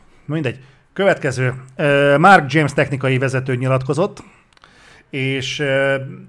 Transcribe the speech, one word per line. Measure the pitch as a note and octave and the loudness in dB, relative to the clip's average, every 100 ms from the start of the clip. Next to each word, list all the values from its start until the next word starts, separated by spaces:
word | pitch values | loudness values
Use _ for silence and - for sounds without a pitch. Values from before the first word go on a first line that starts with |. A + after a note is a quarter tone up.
| _ _ - | _ _ -8
Mindegy. | D#3+ - - - _ _ | -4 -4 -8 -18 _ _
Következő. | - G3 D#3+ C#3+ A#2+ B2+ C3 - - | 0 0 2 -2 -2 -4 -6 -16 -4
Ö, | D3 C#3+ C#3+ C#3+ | 0 2 4 6
Mark | F#3 F#3 C#3 | 8 6 6
James | D#3 C#3+ | 0 0
technikai | D#3+ C3+ C3+ C3+ C3 | 0 -2 -2 -2 0
vezető | C3+ B2+ C3 B2 | 0 -4 -4 -4
nyilatkozott, | C3 C3 C3 D3 G3+ - - _ _ _ - _ - - _ | 0 -2 -2 -2 -2 -4 -20 _ _ _ -20 _ -20 -20 _
és, | C#3 C3 C3+ C3 - | -6 -4 -4 -6 -6
ö, | C#3+ C3+ C#3 C3+ C3 F#3 | -2 0 0 -2 -6 -16